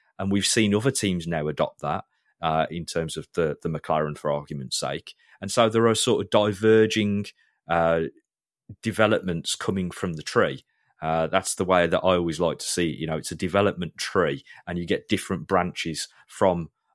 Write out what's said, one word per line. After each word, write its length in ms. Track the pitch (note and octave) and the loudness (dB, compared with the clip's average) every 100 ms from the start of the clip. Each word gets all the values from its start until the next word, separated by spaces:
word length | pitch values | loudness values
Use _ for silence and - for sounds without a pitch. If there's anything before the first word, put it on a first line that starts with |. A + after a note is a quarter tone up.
| _ - | _ -8
And 140 | G2 | 0
we've 140 | G2+ G2 | 0 2
seen 280 | - G#2+ | 2 4
other 160 | G#2 B2+ | 4 2
teams 360 | C3+ G2+ F2+ E2 | 0 0 -2 -2
now 220 | E2 D2+ | -2 -2
adopt 320 | D2+ D#2 - | -2 -4 -4
that, 240 | D2 E2+ - _ _ - | -6 -6 -8 _ _ -6
uh, 240 | E2 D#2+ D#2 | -2 0 0
in 140 | E2+ D#2+ | -4 -6
terms 300 | E2+ D#2+ D#2+ | -4 -4 -6
of 120 | D2 | -8
the, 220 | - D#2+ - | -2 -2 -2
the 60 | E2 | -6
McLaren, 480 | D#2 - D#2 D2+ C#2+ | -6 -2 -2 -2 -4
for 140 | D2+ | -4
argument's 480 | D2 D2 D2 B1+ - | -4 -6 -10 -8 -6
sake. 360 | C#2 C#2+ - - _ - | -6 -8 -12 -20 _ -14
And 80 | G2+ | -4
so 180 | - A2+ | 2 4
there 180 | A2+ A#2 | 4 4
are 60 | |
sort 300 | A2 - A2 | 2 2 2
of 60 | G2+ | 4
diverging, 960 | A2 G#2 G2 A2 A2 A2 A2 G#2 G2+ G2+ - _ _ - | 2 2 2 6 6 6 2 0 -2 -6 -12 _ _ -2
uh, 360 | E2+ E2 E2 E2 - _ _ _ _ - G#2 | 2 2 2 -2 -8 _ _ _ _ -20 -8
developments 760 | A2 G#2+ G#2+ A2 F#2 E2+ - - | -6 2 2 2 0 -6 -4 -6
coming 340 | - F#2+ F2+ | -4 -4 -4
from 240 | - F#2 | -6 -8
the 80 | D#2 | -6
tree. 420 | - A#2+ F2 C2+ _ _ _ - | -4 0 0 -2 _ _ _ -8
Uh, 240 | D#2+ D#2+ D#2+ | -2 0 2
that's 260 | F#2+ - | 0 0
the 100 | - | -2
way 220 | F#2 F#2 F2 | 2 4 4
that 140 | E2+ | 2
I 160 | F#2 F2+ | 2 2
always 240 | E2+ D#2 | 2 0
like 180 | F2 C#2 | -2 -2
to 80 | - | -4
see 240 | - E2+ | -2 -2
it. 80 | B1 | -2
You 80 | D#2 | -6
know, 100 | D#2+ | -6
it's 160 | - | -6
a 40 | E2 | -6
development 600 | F2+ F#2+ G2+ F2 E2+ - | -2 2 2 0 -8 -8
tree, 480 | - G2 D#2+ C#2+ - - - | -4 0 0 -2 -10 -18 -8
and 120 | F2 | -6
you 80 | F2 | -2
get 220 | F#2 - | -4 -2
different 380 | G2+ - F2+ E2 | -4 -2 -6 0
branches 640 | F#2 F2+ - E2+ D#2+ - _ _ | 2 0 -4 -6 -6 -8 _ _
from, 440 | - G2 F2 D#2+ _ _ | 2 2 2 -4 _ _